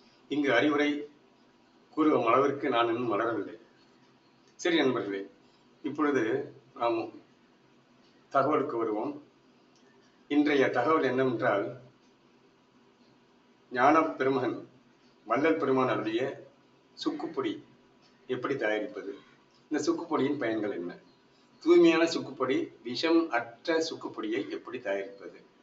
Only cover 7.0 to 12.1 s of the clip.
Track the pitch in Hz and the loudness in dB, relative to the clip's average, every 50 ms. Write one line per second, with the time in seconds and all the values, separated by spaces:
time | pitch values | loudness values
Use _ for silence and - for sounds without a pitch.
7 | 113 - - - - _ _ _ _ _ _ _ _ _ _ _ _ _ _ _ | -4 -8 -12 -18 -20 _ _ _ _ _ _ _ _ _ _ _ _ _ _ _
8 | _ _ _ _ _ _ - 135 131 147 151 147 135 - 120 117 113 107 107 107 | _ _ _ _ _ _ 0 2 2 2 2 0 0 -2 -4 -4 -2 -2 -2 -4
9 | 120 135 147 147 - _ _ _ _ _ _ _ _ _ _ _ _ _ _ _ | -4 -6 -8 -10 -14 _ _ _ _ _ _ _ _ _ _ _ _ _ _ _
10 | _ _ _ _ _ - 143 147 147 147 147 135 127 117 - 123 123 156 160 156 | _ _ _ _ _ -2 2 2 4 4 4 4 4 4 2 0 2 2 2 2
11 | 135 127 123 131 131 131 - - 131 120 104 98 107 131 135 - - - _ _ | 2 2 0 2 0 0 0 0 0 0 0 0 -2 -4 -8 -12 -18 -20 _ _
12 | _ _ | _ _